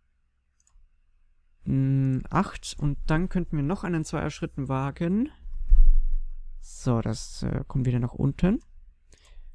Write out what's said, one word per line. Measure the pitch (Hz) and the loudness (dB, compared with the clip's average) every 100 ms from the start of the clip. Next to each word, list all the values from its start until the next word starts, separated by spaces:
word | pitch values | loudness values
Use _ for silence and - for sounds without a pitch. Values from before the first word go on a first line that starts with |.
| _ _ _ _ _ _ _ - - _ _ _ _ _ _ _ - | _ _ _ _ _ _ _ -20 -20 _ _ _ _ _ _ _ -4
Mm, | 135 135 135 135 131 - | -2 0 0 0 -2 -2
acht. | 151 202 - - - | -4 -4 -8 -14 -6
Und | 147 143 - | -6 -4 -2
dann | 156 180 | -2 -2
könnten | 185 170 156 | -4 -4 -4
wir | |
noch | 139 196 | -4 -4
einen | 196 165 156 | -4 -6 -4
Zweierschritten | 160 156 - 160 - 135 | -6 -6 -8 -10 -8 -6
wagen. | 131 139 - 170 202 285 - - - - - - - - - - - - - - | -4 -6 -6 -4 -2 -4 -8 -10 -6 6 10 12 10 6 2 -2 -10 -12 -14 -16
So, | - 131 117 | -6 -2 0
das, | 113 107 - - | -2 -6 -10 -8
äh, | 120 113 - | -6 -6 -6
kommt | 135 127 | -4 -2
wieder | 123 | -2
nach | 120 | -4
unten. | - 139 - 175 233 - - - - _ - - - - | -4 -4 0 0 0 -6 -20 -20 -20 _ -20 -20 -20 -20